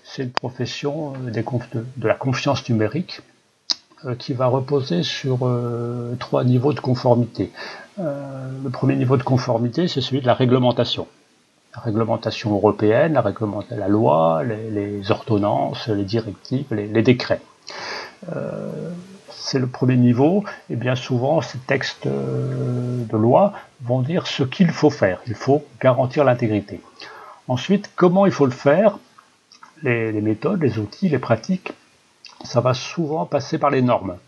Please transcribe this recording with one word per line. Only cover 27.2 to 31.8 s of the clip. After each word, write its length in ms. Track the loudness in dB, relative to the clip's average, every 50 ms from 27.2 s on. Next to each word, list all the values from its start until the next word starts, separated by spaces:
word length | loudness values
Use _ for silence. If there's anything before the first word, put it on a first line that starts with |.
| -20 -20 -20 -20 _ -4
Ensuite, 400 | -4 -4 0 0 0 0 0 -4 _
comment 300 | 4 4 4 6 6 4
il 60 | 4
faut 140 | 4 4 2
le 60 | 2
faire ? 460 | 2 2 2 4 4 6 4 2 2 0 -16 _ _ -20 _ _ _ _ _ _ -20 -20 -20 -20 _ -6
Les, 320 | -2 0 0 0 0 -2 -2
les 80 | 0
méthodes, 400 | 0 0 -2 -2 -2 -2 -2 0
les 180 | 0 0 0 -2
outils, 300 | -6 -6 -6 -4 -2 0
les 100 | 0 0
pratiques, 540 | 0 0 -2 -2 0 -4 -4 -4 _ -12 -14 _